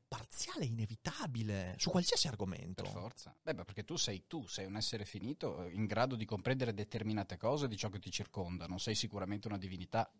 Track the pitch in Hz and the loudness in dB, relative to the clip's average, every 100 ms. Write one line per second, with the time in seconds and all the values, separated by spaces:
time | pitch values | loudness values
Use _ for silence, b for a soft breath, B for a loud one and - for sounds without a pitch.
0 | - - - - - 311 143 117 107 110 | -4 -8 -2 0 0 0 0 2 0 -2
1 | 175 - 208 117 107 98 90 101 - 180 | -4 -2 -2 0 2 2 0 0 4 4
2 | 175 - 160 107 95 87 87 92 95 98 | 6 4 4 2 0 -2 -6 -4 -4 -4
3 | 101 - 147 - - - - 98 - 165 | -6 -8 -14 -10 -4 -4 -4 -8 -4 0
4 | - 98 - 165 110 - 95 104 - 110 | 2 0 -4 -8 -6 -6 -4 -2 -2 -2
5 | 104 101 110 156 127 - 90 92 107 110 | -4 -4 -4 -2 -2 -2 -4 0 2 6
6 | 131 120 107 101 104 131 120 104 98 - | 4 4 -2 0 2 2 2 0 -2 -2
7 | 107 107 95 90 113 147 135 104 107 95 | 0 0 0 0 2 4 2 0 -2 -2
8 | - - 104 - 87 90 82 90 - 107 | -4 -4 -4 -4 -2 -2 -2 -2 0 2
9 | 117 101 95 101 104 101 92 92 90 110 | 0 -2 -2 -2 -2 -4 -4 -6 0 2
10 | - _ | 2 _